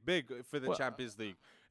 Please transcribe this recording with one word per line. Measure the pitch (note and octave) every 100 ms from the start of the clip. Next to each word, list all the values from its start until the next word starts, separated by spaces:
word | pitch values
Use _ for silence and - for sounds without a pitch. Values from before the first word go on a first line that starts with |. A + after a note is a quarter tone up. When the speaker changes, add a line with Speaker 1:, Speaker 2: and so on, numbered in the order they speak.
| A2+
Speaker 1:
big | F3+ A#2+ B2 A#2+
for | D3
the | C3
Speaker 2:
Well, | -
Speaker 1:
Champions | C3 A#2+ B2 G#2
League | G#2+ F2+ - - -